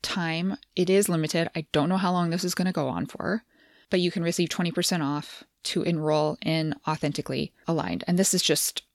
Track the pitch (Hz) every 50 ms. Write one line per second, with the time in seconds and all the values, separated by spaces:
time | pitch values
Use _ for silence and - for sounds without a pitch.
0 | - - - 190 170 165 160 165 175 190 196 - - _ _ - 180 175 190 196
1 | 202 196 175 160 156 151 - 170 165 - _ 165 156 _ - 151 147 170 185 190
2 | 185 180 180 180 175 170 165 180 - 180 180 - 185 185 185 170 143 131 127 175
3 | - - - - - 165 190 226 _ _ _ _ _ _ _ _ _ _ - 185
4 | 175 175 - 185 165 170 170 - 175 160 - - 175 170 160 175 180 - 185 170
5 | 147 139 147 147 147 - - - - _ _ _ _ - - 185 - 175 170 156
6 | 147 156 151 151 151 151 151 - - - 160 160 156 156 143 - _ 156 156 -
7 | - 147 143 - 139 - 135 139 151 - _ _ _ - 170 156 - - - 180
8 | - - 180 175 190 - - 180 - - 151 - - - - - - _